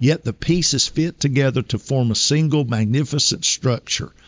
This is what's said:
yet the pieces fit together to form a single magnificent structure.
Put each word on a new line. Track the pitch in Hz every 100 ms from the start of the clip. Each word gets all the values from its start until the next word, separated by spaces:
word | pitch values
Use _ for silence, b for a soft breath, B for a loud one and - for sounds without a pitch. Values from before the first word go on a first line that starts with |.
yet | 123 165
the | 120
pieces | - - 175 156 135 -
fit | - 165 -
together | 139 135 135 127
to | 123 117
form | - 135 120
a | 107
single | - 151 156 151
magnificent | 123 113 107 131 143 147 - -
structure. | - - 131 117 - - - -